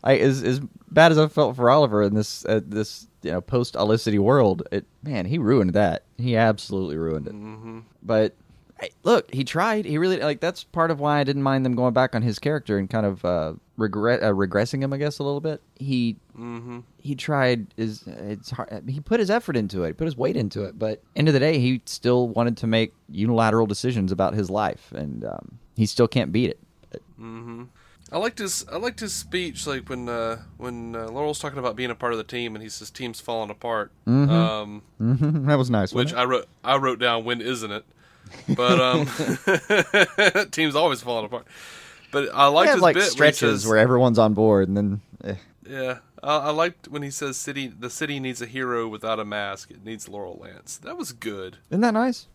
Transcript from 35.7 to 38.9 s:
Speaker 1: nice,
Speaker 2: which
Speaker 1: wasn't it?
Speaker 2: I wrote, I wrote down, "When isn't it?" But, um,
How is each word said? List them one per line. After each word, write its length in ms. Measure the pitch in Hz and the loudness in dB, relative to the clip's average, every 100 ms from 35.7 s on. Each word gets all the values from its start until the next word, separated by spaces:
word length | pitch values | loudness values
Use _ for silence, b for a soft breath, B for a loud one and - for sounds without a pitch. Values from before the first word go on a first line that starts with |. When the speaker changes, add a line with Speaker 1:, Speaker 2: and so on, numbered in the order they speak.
Speaker 1:
nice, 220 | 113 92 | 2 0
Speaker 2:
which 140 | 123 131 | 0 -2
Speaker 1:
wasn't 60 | 123 | 0
it? 40 | |
Speaker 2:
I 20 | |
wrote, 240 | 123 127 - _ | 0 0 -2 _
I 120 | - 135 | 0 2
wrote 200 | 135 117 | 2 0
down, 260 | 123 117 | 2 2
"When 160 | 113 120 | 0 -4
isn't 300 | 113 127 110 | -2 -4 -6
it?" 120 | 101 - _ B B B B - | -8 -10 _ B B B B -4
But, 320 | - 123 123 | 0 4 4
um, 1700 | 127 | 4